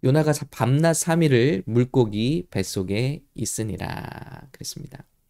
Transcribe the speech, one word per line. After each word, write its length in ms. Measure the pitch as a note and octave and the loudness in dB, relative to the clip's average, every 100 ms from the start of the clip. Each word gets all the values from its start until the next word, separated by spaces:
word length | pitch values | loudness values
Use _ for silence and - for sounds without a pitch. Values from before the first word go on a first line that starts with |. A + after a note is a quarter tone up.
요나가 300 | B2+ D3 D#3 | 4 4 4
사-, 140 | D3 - | 0 -4
밤낮 440 | - A#2 C#3 E3 | -2 2 4 4
삼 280 | D#3+ - E3 | 2 0 2
일을 400 | D#3+ B2+ B2+ F#3 F#3 | 4 4 4 0 0
물고기 800 | A2+ B2 C3 A2+ G#2 A#2 E3 - | 0 2 2 2 2 0 -2 -2
뱃속에 720 | - F#2+ - F#2 G2 C3 D3+ _ | -4 -4 -4 -2 -2 -2 -4 _
있으니라 1120 | - A2 - A2 F#2 - - - - - G1+ - | -8 -8 -6 -6 -6 -8 -8 -10 -14 -16 -18 -20
그랬습니다. 540 | - - - - - - _ _ | -16 -14 -14 -16 -18 -20 _ _